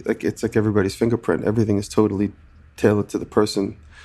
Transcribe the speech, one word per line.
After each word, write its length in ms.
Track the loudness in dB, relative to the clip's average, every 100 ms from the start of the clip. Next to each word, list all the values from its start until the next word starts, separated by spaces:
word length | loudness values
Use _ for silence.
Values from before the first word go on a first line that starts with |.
| -4
like, 180 | -4
it's 180 | -4 -4
like 120 | -2 0
everybody's 400 | 2 2 0 0
fingerprint. 480 | 0 0 0 -2 0
Everything 320 | 0 0 0
is 100 | 0
totally 420 | 0 0 0 -4 -6 _ -20 -20 0
tailored 320 | 2 2 0
to 80 | -6
the 80 | -2
person 520 | 0 2 0 -4 -6 -20 -20